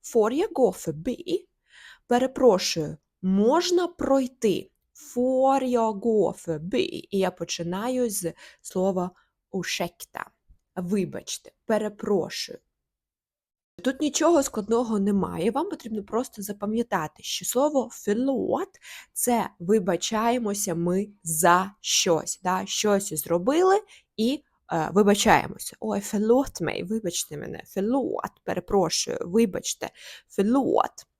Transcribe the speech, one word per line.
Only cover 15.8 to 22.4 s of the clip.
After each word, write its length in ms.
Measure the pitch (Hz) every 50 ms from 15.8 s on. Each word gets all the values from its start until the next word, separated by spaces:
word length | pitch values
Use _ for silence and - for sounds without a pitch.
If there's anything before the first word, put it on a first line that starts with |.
| - 226 220 214 202
просто 380 | - - 226 262 - - 208
запам'ятати, 800 | 196 202 202 202 202 208 220 233 233 _ 208 175 156 151 _ -
що 220 | - - - - -
слово 440 | - - 240 285 302 302 269 226 240
«förlåt» — 760 | - - - 208 208 226 254 277 269 220 190 - - 262 381 - _ _ - - - - - _
це 380 | _ - - 254 240 226 196 - _ _
вибачаємося 1160 | 175 170 220 220 180 196 175 170 - - 226 214 226 233 240 254 233 202 214 202 - 196 165
ми 340 | 165 170 175 180 190 208 214 - _
за 520 | _ 165 160 156 180 175 175 180 190 196 - _
щось, 600 | - - - - - 190 165 151 - - - _